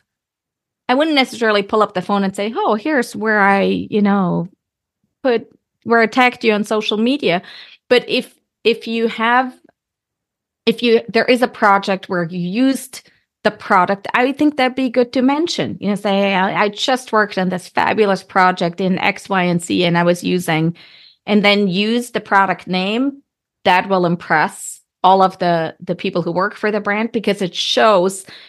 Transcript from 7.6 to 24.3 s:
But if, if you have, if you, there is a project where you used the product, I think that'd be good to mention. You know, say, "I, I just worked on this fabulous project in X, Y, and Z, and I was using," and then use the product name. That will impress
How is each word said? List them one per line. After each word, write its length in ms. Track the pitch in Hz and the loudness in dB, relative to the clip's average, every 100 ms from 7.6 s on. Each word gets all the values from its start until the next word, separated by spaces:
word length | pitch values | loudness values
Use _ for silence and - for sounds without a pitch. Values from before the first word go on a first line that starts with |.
| - - - | -20 -12 0
But 180 | 247 - | 0 0
if, 260 | 247 - _ _ _ | -4 -4 _ _ _
if 240 | 214 220 226 | 0 0 -2
you 200 | 226 226 | -2 -2
have, 460 | 226 226 247 254 - _ _ _ _ _ _ _ _ _ _ | 0 0 2 0 -6 _ _ _ _ _ _ _ _ _ _
if 180 | - 226 | -4 0
you, 200 | 240 226 233 | 2 2 2
there 200 | 226 - | 0 2
is 160 | 247 | 2
a 60 | 240 | 0
project 600 | - 208 196 202 190 - | 2 4 4 2 -4 -4
where 160 | 180 | -4
you 140 | 170 180 | -4 -6
used 640 | 175 214 262 262 - - - _ _ _ | -4 0 0 0 -8 -18 -20 _ _ _
the 80 | 214 | -4
product, 560 | 208 - 196 180 196 - | -2 0 2 2 -2 -2
I 200 | 233 254 | 0 0
think 260 | 269 302 294 | 0 0 0
that'd 160 | 254 | -2
be 160 | 254 262 | -2 -2
good 240 | 254 247 | 0 0
to 80 | 262 | 0
mention. 560 | 254 294 339 - 143 - | 0 0 -2 -4 -6 -4
You 80 | 190 | -4
know, 60 | |
say, 400 | 196 202 196 202 | -2 0 0 0
"I, 300 | 190 190 170 | 0 0 0
I 40 | 208 | -2
just 420 | 208 - 254 - | -2 -2 -2 0
worked 280 | 220 208 190 | 0 0 -2
on 100 | 185 | -2
this 200 | 180 - | -4 -4
fabulous 540 | - - 196 202 185 | -2 0 2 2 0
project 600 | - 196 185 185 170 170 | -2 2 2 2 -2 -2
in 160 | 190 180 | -2 0
X, 320 | 196 - - | -2 -4 -4
Y, 120 | 190 | -2
and 180 | 180 175 | 0 0
Z, 200 | - 196 | -2 0
and 120 | 175 170 | 2 2
I 60 | |
was 200 | 175 175 | 2 0
using," 540 | 180 180 175 156 160 170 - - - _ | 0 -2 0 0 -2 -4 -14 -20 -20 _
and 180 | - 208 | -2 2
then 240 | 202 202 202 | 2 2 0
use 440 | 175 214 240 240 | 0 0 -2 -4
the 100 | 214 | -8
product 460 | - 202 190 180 - | 0 2 2 -2 -4
name. 560 | 185 190 226 277 277 _ _ _ _ | -4 -2 -2 -4 -6 _ _ _ _
That 240 | 196 180 196 | 2 2 2
will 160 | 190 | 0
impress 800 | 175 170 - | 0 -2 0